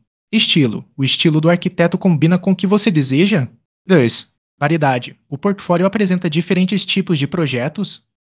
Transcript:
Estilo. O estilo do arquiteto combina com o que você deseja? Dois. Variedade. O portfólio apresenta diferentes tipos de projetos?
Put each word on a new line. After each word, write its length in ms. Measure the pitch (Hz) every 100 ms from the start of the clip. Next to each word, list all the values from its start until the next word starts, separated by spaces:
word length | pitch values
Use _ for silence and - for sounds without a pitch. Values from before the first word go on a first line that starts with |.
| _ _ _
Estilo. 540 | 220 - 170 127 104 - -
O 60 |
estilo 380 | 131 - 170 156
do 100 | 160
arquiteto 480 | 175 180 - 170 180
combina 400 | 190 156 156 180
com 140 | 196
o 40 | 185
que 80 |
você 280 | 190 208 226
deseja? 560 | 156 127 135 196 202 120 _ _ _
Dois. 460 | - 180 120 - - _ _ _
Variedade. 600 | 143 165 143 127 - - _
O 80 | 139
portfólio 480 | 202 202 - 175
apresenta 460 | 190 208 196 180 180
diferentes 560 | 156 - 185 185 202 -
tipos 320 | 196 185 156
de 80 | 139
projetos? 800 | - 151 123 135 - 196 - _ _